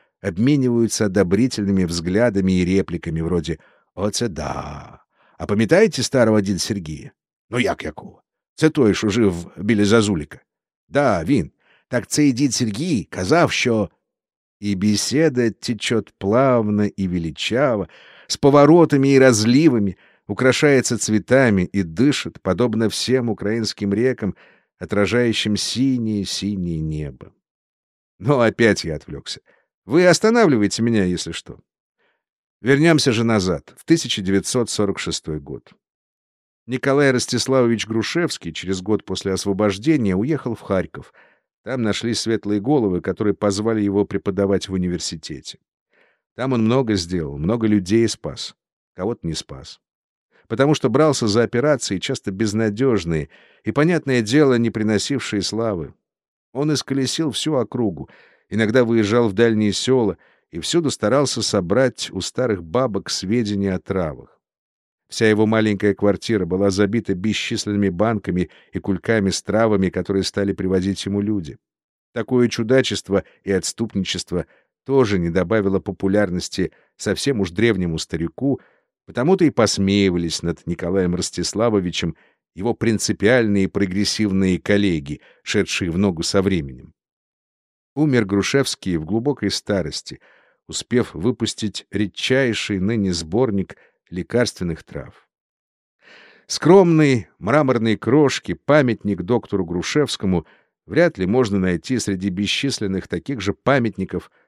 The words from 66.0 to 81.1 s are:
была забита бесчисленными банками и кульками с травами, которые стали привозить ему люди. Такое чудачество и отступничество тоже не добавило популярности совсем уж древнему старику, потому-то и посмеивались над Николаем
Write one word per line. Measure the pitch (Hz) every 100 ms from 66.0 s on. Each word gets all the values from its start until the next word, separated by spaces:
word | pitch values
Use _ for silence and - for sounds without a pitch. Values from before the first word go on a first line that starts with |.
| 101 95 - 107 87
была | 92 98
забита | 92 101 117 -
бесчисленными | 92 107 101 - 113 104 101 98
банками | 87 110 110 - 90 87 - _
и | 90
кульками | - 92 - 113 98
с | -
травами, | - 104 113 101 92
которые | 95 90 98
стали | 90 - 98
привозить | 95 92 95 95 95 101
ему | 101
люди. | 101 104 76 - _ _ _ _ _
Такое | 117 110 127 120
чудачество | - 117 131 127 101 - 98 - _
и | -
отступничество | 95 - - 117 101 90 90 - 90 - _ _ _
тоже | - 135 113 98
не | 85
добавило | 87 87 110 98 95
популярности | - 90 98 101 101 90 - - 90 - _ _
совсем | 107 95 139 117
уж | 90
древнему | 87 117 95 87 80
старику, | - 80 85 - 139 123 _ _ _ _ -
потому-то | - 143 185 160
и |
посмеивались | 120 110 - 98 101 98 87 85 -
над | 85 80 -
Николаем | 85 87 95 90